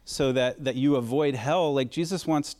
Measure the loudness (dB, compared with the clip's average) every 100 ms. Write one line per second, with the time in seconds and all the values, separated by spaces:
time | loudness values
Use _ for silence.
0 | -12 -2 2 2 2 0 -4 0 2 2
1 | 2 0 0 0 0 0 2 0 -2 -2
2 | -4 -4 -2 -2 -2